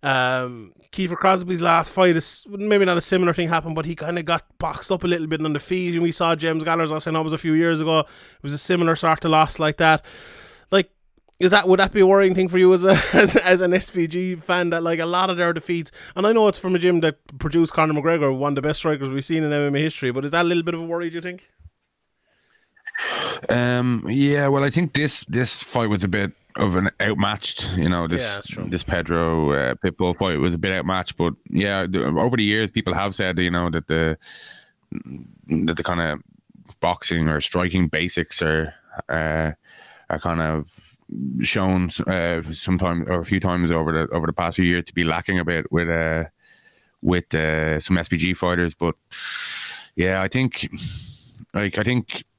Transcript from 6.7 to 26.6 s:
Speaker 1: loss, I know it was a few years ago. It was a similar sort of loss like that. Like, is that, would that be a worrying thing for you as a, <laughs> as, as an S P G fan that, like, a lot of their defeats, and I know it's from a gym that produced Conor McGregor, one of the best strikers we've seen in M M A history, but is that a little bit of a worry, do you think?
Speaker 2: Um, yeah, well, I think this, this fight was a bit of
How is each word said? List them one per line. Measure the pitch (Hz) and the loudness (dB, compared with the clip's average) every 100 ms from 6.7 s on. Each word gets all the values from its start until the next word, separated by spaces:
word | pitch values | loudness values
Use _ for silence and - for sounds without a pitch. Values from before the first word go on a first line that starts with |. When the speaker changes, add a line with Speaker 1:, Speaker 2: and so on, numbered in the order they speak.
| 165 160 | 0 0
Speaker 1:
loss, | 156 165 | -2 -2
I | |
know | 160 | -2
it | |
was | 156 | -2
a | 156 | -4
few | 165 | 0
years | 156 170 165 | 2 2 2
ago. | 160 160 | 2 0
It | 147 - - _ | 0 -8 -20 _
was | 143 | -8
a | 147 | -6
similar | - 180 165 | -2 0 2
sort | 165 170 160 | 2 2 0
of | 170 | 4
loss | 156 156 - | 4 4 2
like | 156 151 | -2 2
that. | 160 156 - - - - - - _ | 4 4 0 -20 -20 -20 -20 -20 _
Like, | 190 185 _ _ _ _ _ | 0 0 _ _ _ _ _
is | 180 | 4
that, | 202 180 | 4 6
would | 185 | 4
that | 190 | 4
be | 214 | 6
a | 185 | 6
worrying | 196 190 | 8 4
thing | 185 185 | 2 0
for | 180 | 4
you | 185 | 6
as | 185 | 6
a, | 185 | 6
<laughs> | 180 - | 4 4
as, | - 202 - | 4 6 6
as | 180 180 | 4 4
an | 180 | 4
S | 185 190 | 2 0
P | 185 165 | -2 -2
G | 170 185 180 | -2 -4 -6
fan | - 180 175 | -2 0 0
that, | 165 | 0
like, | 165 170 | -2 -2
a | 165 | 0
lot | 180 185 | 0 0
of | 175 | 2
their | 175 | 0
defeats, | 165 - 170 156 - - | 0 -4 -6 -6 -14 -14
and | - 202 | -2 2
I | |
know | 226 214 | 4 4
it's | 190 | 2
from | 185 | -2
a | 180 | 2
gym | 180 175 | 4 4
that | 160 151 _ 135 | 2 -2 _ -8
produced | 156 160 165 | -2 2 2
Conor | - 156 | 2 2
McGregor, | 151 165 170 147 131 | 2 0 2 2 0
one | 143 | -2
of | 139 | -2
the | |
best | 143 151 | -2 -2
strikers | 165 151 135 | -2 -2 -4
we've | 135 | -6
seen | 135 165 | -4 -2
in | 156 | 0
M | 147 | 0
M | 143 139 | 0 0
A | |
history, | 156 - 131 | -2 -2 -4
but | 123 143 | -2 -2
is | |
that | 165 | 0
a | 170 | 2
little | 175 | 0
bit | 165 | -2
of | 170 | -6
a | |
worry, | 165 170 170 | -4 -4 -4
do | |
you | 165 | -8
think? | 175 180 _ _ - _ _ _ _ _ _ _ _ _ _ _ - - - - - - - | -10 -14 _ _ -20 _ _ _ _ _ _ _ _ _ _ _ -14 -8 -6 -6 -6 -8 -2
Speaker 2:
Um, | 120 123 123 123 120 71 | 0 2 0 0 -2 -2
yeah, | 127 139 143 143 | 0 2 2 2
well, | 139 | 2
I | 139 | 2
think | 165 175 | 0 0
this, | - 147 - - | 0 0 -2 -2
this | 117 127 - | -2 -2 -4
fight | - 123 113 | -4 -2 0
was | 104 | 0
a | 95 | 0
bit | 101 101 - _ | -2 -2 -6 _
of | - | -2